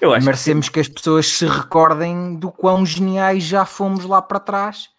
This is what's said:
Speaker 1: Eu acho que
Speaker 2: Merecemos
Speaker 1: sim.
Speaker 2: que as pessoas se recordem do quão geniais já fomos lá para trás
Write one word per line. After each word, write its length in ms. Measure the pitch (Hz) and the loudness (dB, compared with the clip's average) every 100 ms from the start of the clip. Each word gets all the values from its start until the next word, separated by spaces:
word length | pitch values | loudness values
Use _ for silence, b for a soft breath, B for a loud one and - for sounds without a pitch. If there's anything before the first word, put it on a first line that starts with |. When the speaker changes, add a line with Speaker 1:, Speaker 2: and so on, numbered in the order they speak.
Speaker 1:
Eu 120 | 160 | 2
acho 80 | 120 | 4
que 40 | 135 | 2
Speaker 2:
Merecemos 400 | 127 - 151 - | 0 0 -2 -2
Speaker 1:
sim. 60 | |
Speaker 2:
que 60 | 156 | -2
as 80 | 143 | -4
pessoas 380 | - 165 156 151 | -4 0 0 0
se 180 | - 165 | 0 -2
recordem 920 | 156 - 160 160 156 170 175 180 165 | -2 0 4 4 4 -2 -4 -6 -8
do 140 | 175 | -10
quão 320 | - 185 185 185 | -2 0 2 0
geniais 560 | 156 190 190 190 190 | 0 -2 0 0 0
já 200 | 160 196 | 0 0
fomos 400 | 185 - 196 190 | 0 -2 -4 -4
lá 160 | 180 190 | 0 0
para 160 | 185 202 | 0 -6
trás 500 | 202 196 208 208 - | -4 -4 -4 -8 -18